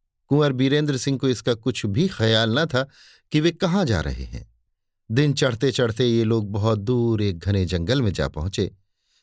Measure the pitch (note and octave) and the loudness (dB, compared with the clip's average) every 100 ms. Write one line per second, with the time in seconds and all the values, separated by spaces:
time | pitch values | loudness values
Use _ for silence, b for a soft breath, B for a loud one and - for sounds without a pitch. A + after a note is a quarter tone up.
0 | _ _ - C#3+ D3 B2+ C3+ D3 D3+ C3 | _ _ -2 2 2 2 2 2 0 -2
1 | C#3 C3 C3+ A#2+ - A2+ C3 A2+ G#2+ G2 | -2 -2 0 0 -2 -2 -2 -4 -2 0
2 | F#3+ - A2 A2 A2+ A#2+ E3 B2 C3+ B | 0 2 2 4 2 0 0 -2 -2 B
3 | B B B D3+ E3 E3 F3+ F#3+ D#3 F#2 | B B B 0 2 0 0 2 2 0
4 | C#2 B1 A#1 B1 - _ _ _ _ _ | -2 -6 -8 -12 -16 _ _ _ _ _
5 | - A#2 D3 C#3 C3+ A2+ C#3 A#2 A#2+ A2 | -6 0 0 2 0 0 0 0 0 0
6 | B2 A2+ A2 A2+ G#2 G#2 A2 G#2+ G2+ B2 | 0 2 2 0 -2 -2 0 0 0 0
7 | A#2 A2 G#2 E2+ F#2+ G2+ F2+ F2+ E2+ C#3 | 0 0 -2 -2 -2 0 0 -2 0 0
8 | A2 D#2 C#2 D2+ E2 - F#2+ - _ _ | 0 0 -4 -4 -6 -4 -4 -6 _ _
9 | _ _ | _ _